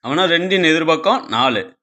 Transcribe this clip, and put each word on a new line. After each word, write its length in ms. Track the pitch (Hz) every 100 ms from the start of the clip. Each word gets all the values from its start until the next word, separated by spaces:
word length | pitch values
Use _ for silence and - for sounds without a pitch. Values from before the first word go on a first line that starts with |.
அவனா 200 | 123 151
ரெண்டின் 420 | 185 170 180 190 170
எதிர்பக்கம் 500 | 160 160 160 190 247 -
நாலு. 340 | 110 131 110 - _